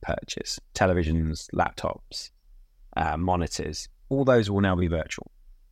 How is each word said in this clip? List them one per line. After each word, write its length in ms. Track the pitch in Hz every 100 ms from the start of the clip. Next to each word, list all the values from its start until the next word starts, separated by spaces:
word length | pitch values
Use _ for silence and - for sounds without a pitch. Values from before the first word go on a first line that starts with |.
purchase, 580 | - - - - - - -
televisions, 760 | - 95 90 80 82 80 78 -
laptops, 760 | - - - - - - - - _ _ - - _ - -
uh, 200 | 80 76
monitors, 720 | 90 90 80 - 76 76 - - -
all 160 | 135
those 240 | 131 123 101
will 120 | 98
now 160 | 101 90
be 100 | 90
virtual. 460 | 82 - - - - - - -